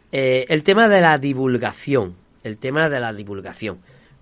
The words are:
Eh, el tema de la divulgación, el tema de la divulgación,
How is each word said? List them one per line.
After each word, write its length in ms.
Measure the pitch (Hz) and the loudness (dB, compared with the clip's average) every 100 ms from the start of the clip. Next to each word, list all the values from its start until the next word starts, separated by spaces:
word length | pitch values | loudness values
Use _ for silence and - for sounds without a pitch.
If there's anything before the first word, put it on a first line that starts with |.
| _ | _
Eh, 340 | - 131 127 127 | -2 0 0 0
el 140 | 156 | -2
tema 240 | 151 196 226 | 2 4 6
de 140 | 196 | 6
la 160 | 170 151 | 4 4
divulgación, 960 | 139 131 131 123 113 - - 135 95 92 _ _ | 0 -2 0 0 -2 -8 -2 -2 -2 -8 _ _
el 140 | 113 107 | -14 -10
tema 320 | 135 147 160 | -6 -2 0
de 100 | 139 | -2
la 140 | 120 | -6
divulgación, 680 | 107 101 98 92 - 107 87 _ - _ _ | -8 -10 -12 -12 -10 -10 -10 _ -20 _ _